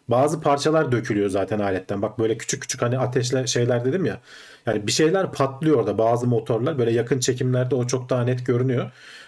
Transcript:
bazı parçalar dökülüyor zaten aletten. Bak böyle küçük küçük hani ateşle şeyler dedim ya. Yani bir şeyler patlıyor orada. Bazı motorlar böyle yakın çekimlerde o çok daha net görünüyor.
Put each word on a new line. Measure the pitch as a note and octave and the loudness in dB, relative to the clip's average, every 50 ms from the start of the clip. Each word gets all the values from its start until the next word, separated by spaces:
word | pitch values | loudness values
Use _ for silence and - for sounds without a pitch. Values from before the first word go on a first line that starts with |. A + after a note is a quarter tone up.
| _ - | _ 0
bazı | A#2 B2 C#3+ D3+ E3 D#3 | 2 4 4 2 2 0
parçalar | - D3+ C#3+ C#3 - D#3+ D#3+ D#3+ D3+ C3 | 2 2 2 2 2 2 2 2 2 2
dökülüyor | B2 A2 - - G#2+ G2+ G2+ G2 | 0 0 0 0 0 0 0 0
zaten | F#2 G2 F#2+ - A2 G#2 | 0 0 -2 0 -2 -2
aletten. | G2+ G2 F#2 F2+ - - G2+ G2+ | 0 0 -2 -2 -2 -4 -4 -2
Bak | A2 G#2 - - | -4 -4 -2 0
böyle | A2+ A2 A2 A2+ | 0 0 0 -2
küçük | - - - - | -4 -6 -8 -6
küçük | - - - - | -6 -8 -4 -2
hani | A#2+ A#2+ B2 C3 | -2 0 0 0
ateşle | B2 B2 B2 C3 B2 B2 C#3 C3 B2+ | 0 0 0 0 0 0 0 -2 0
şeyler | B2+ - B2 A#2+ A#2+ B2 A#2 A#2+ | 0 0 0 2 2 2 0 0
dedim | C3 D3+ F#3+ E3 | 0 0 0 -2
ya. | A2 F#2 - - - - - - - - - - | -2 -4 -6 -12 -20 -20 -20 -20 -20 -20 -8 -4
Yani | A#2 G#2+ G#2+ G2+ | -2 -2 -2 -2
bir | G#2+ | -2
şeyler | - - D#3 D#3+ F#3 F#3+ F#3 - | 2 2 4 4 4 2 0 0
patlıyor | - - C#3 C3 B2+ - D#3+ D#3 D3 | 0 0 -2 -2 -2 -2 0 2 2
orada. | A#2+ G2+ G#2 F#2+ G#2 | 2 2 2 0 2
Bazı | A2 A2+ B2 A#2 B2 | 2 2 2 2 2
motorlar | B2 A#2+ A2 - - A#2+ A2 A#2+ D#3+ D#3+ B2+ | 0 0 0 0 0 -2 0 0 -2 -2 0
böyle | A#2 A#2 | 0 2
yakın | A2+ A#2+ A#2 - C#3+ B2+ | 2 0 0 0 -2 0
çekimlerde | B2 C3+ A#2+ B2 C3 B2+ B2+ B2 B2+ B2+ C#3+ | 0 0 0 0 0 0 0 0 0 0 0
o | B2 B2 | -2 -2
çok | B2 C3+ A#2+ B2 - | -2 -2 -4 -2 -2
daha | C3 B2 A#2+ | -2 0 0
net | B2 B2+ B2 B2 | 0 -2 -2 0
görünüyor. | - B2+ A#2+ B2+ C3 A#2+ C3 F#3+ - - - - - - - - | 0 0 0 0 0 0 -2 -4 -6 -10 -18 -20 -20 -20 -20 -20